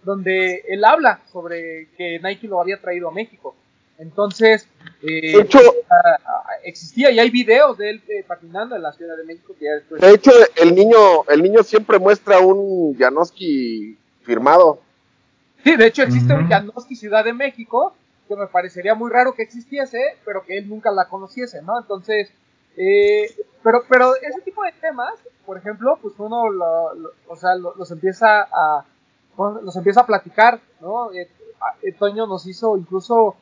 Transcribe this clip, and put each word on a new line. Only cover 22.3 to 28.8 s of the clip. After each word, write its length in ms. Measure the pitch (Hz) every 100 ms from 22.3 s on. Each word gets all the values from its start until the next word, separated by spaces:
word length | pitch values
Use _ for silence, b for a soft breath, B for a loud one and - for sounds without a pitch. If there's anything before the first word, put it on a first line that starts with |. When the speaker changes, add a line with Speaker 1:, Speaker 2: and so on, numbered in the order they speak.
| _ _ _ _ -
Speaker 1:
eh, 520 | 185 202 202 208 214 - - _
pero, 180 | 226 240 -
pero 240 | 254 254
ese 240 | 262 294 370
tipo 220 | 381 427
de 80 | 370 _
temas, 360 | 320 262 269 453 508 _
por 120 | - 190
ejemplo, 420 | 196 202 240 311
pues 120 | 214 -
uno 300 | 214 240 226
lo, 440 | 190 170 165 165
lo, 180 | 165 160 _ _
o 80 |
sea, 200 | 165 180
lo, 200 | 185 175
los 160 | 196 175
empieza 520 | 165 185 185 220 208
a, 420 | 196 180 156 151